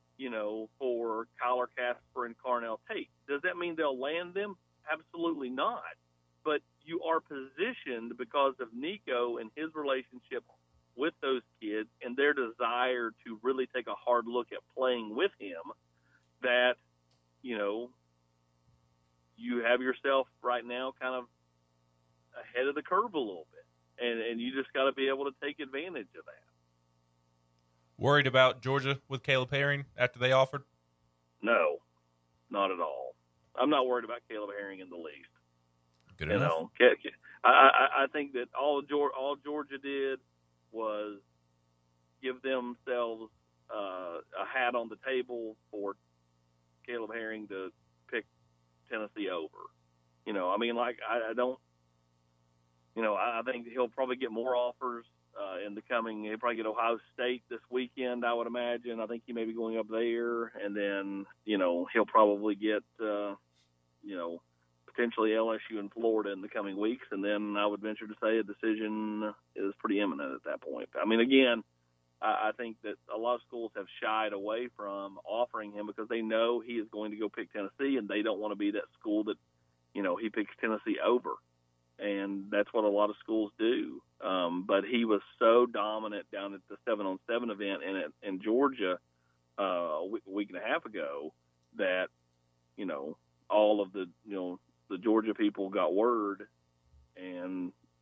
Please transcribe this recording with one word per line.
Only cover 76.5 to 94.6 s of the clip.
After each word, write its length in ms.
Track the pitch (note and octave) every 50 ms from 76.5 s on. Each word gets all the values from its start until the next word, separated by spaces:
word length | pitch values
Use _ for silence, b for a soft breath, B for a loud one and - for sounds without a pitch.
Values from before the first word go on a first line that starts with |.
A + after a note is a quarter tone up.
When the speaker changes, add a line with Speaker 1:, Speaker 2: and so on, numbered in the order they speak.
| A#2+ A#2
Speaker 1:
he 120 | A2 B2 A#2+
is 140 | A2+ G#2 A2
going 200 | - G#2 G#2+ G#2+
to 60 | G#2 G#2
go 120 | A2 G2+
pick 240 | - - G2+ - _
Tennessee, 440 | G#2+ G2+ G2 - _ C3+ C#3 C#3 B2+
and 100 | G#2+ G2
they 160 | G2 G#2+ G#2+
don't 160 | A2+ G#2+ F#2
wanna 160 | G#2+ G#2+ G#2
be 160 | G2+ G#2 G2+
that 140 | G#2 G#2 - - _ _
school 260 | - A2+ G#2 G#2+ G#2+
that, 120 | G#2+ G2+ - _ _ _ _ _ _ _ _ _ _ _
you 80 | G#2
know, 140 | G2+ F#2 F2
he 140 | F2+ A#2 A2
picks 200 | - A#2 G#2 - - -
Tennessee 380 | - A2+ A2 G#2 - A2+ G2 C2 D2+
over. 300 | G2+ A#2+ - - D#2 - - _ _ _ _ _ _ _ _ _ _ _ -
And 460 | - G#2 G2+ G2 G2 G2+ G2+ G2 G2 G2+
that's 200 | G#2 G#2 G#2 - -
what 100 | A#2 G#2+
a 60 | G#2
lot 200 | G2+ G2+ G#2 G#2
of 60 | G#2 -
schools 320 | - - A2 A2 G#2+ G2+ - -
do. 440 | A2 A2+ B2+ - - - C2+ - - _ _ _
Um, 440 | - - F#2+ F#2 F2+ F2 E2+ F2 F#2 G#2+
but 160 | G2+ G2 G2
he 220 | G2 B2+ A#2+ A#2
was 160 | A2 G#2+ G2 - - - _
so 260 | B2 A2+ A2+ A#2+ B2
dominant 600 | A#2+ A2+ A2 G#2 G#2+ G#2+ A2 A2 G#2+ G#2 G2+ F2 -
down 220 | - G2+ G2 G2+ G2
at 60 | F#2+ - _
the 80 | G2+ - _ -
seven-on-seven 640 | A2+ G#2 G#2 F#2+ F#2 F#2+ - - A#2 A#2+ B2 A#2
event 320 | G#2 G2 G#2 G2 G2 D#2+ C#2+
in, 200 | F#2 F#2+ F#2+ E2 D2+ - _
in 200 | - G#2 F#2+ F2+
Georgia, 580 | G2+ A2 A2+ B2+ C#3 C#3+ C3+ B2 G2+ F#2 F2+ F2 - _ _ _ _ _ _ _ _ _ _ -
uh, 40 | G2+
a 380 | F#2+ F2+ F2 F2 E2 D#2 D#2 E2+
w-, 180 | F#2+ G#2+ G#2+ - G2
week 220 | F#2+ G2+ G#2 G2+
and 80 | F#2 F2+
a 80 | G#2 A2+
half 180 | C#3 E3+ -
ago 480 | A#2 G#2 F#2 D#2 C#2+ C#2+ C#2+ C#2+ D#2 - _ _ _ _ _ _ _ _
that, 340 | - G2 F#2 F2+ F#2 F#2 - - _ _ _ _ _ _ _ _ _ _ _ _
you 100 | - G#2
know, 320 | F2+ D#2 C#2+ C#2 D2+ D#2+ - _ _ _ _ _ _
all 320 | F#2+ G#2+ G#2+ G#2 G#2+ G#2
of 120 | G2+ F#2 F#2
the, 140 | G2+ F#2 F2 E2+ _ _ A2
you 80 | G#2
know, 240 | F#2+ F2+ F2+ F2 F2